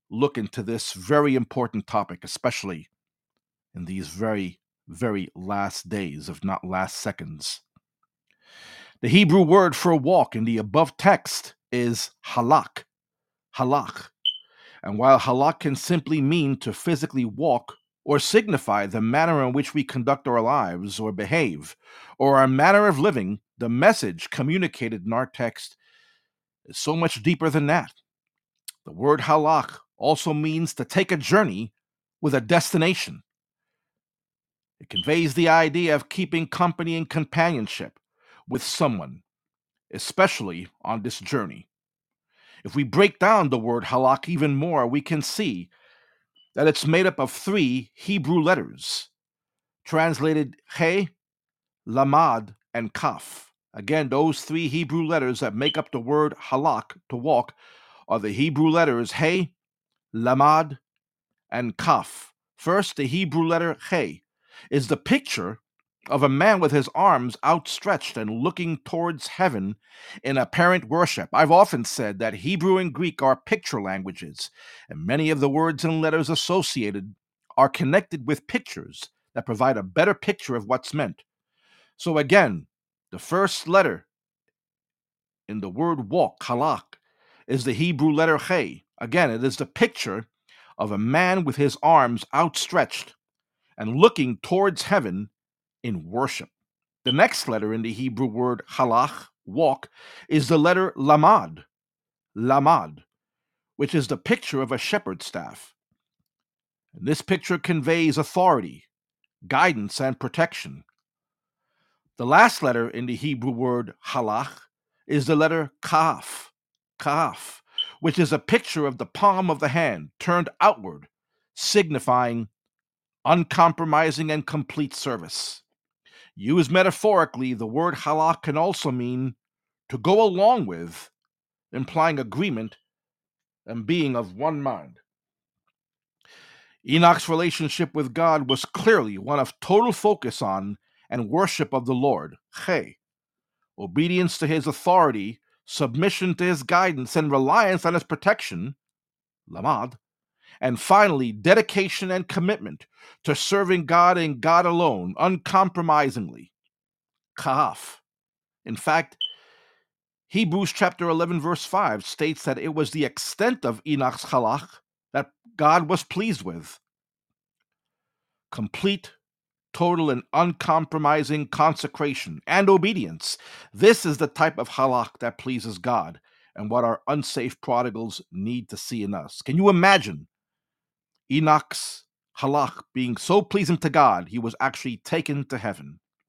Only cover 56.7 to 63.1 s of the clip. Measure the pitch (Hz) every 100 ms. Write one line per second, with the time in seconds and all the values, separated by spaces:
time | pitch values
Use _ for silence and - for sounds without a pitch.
56.7 | 117 - - - 123 131 131 120 - -
57.7 | _ _ _ - 110 104 101 151 139 160
58.7 | 160 160 120 117 - 156 185 170 _ _
59.7 | _ _ _ _ 110 120 131 147 156 160
60.7 | 139 _ _ _ _ _ _ _ 117 120
61.7 | - 170 131 98 - - _ _ _ -
62.7 | 190 190 - 135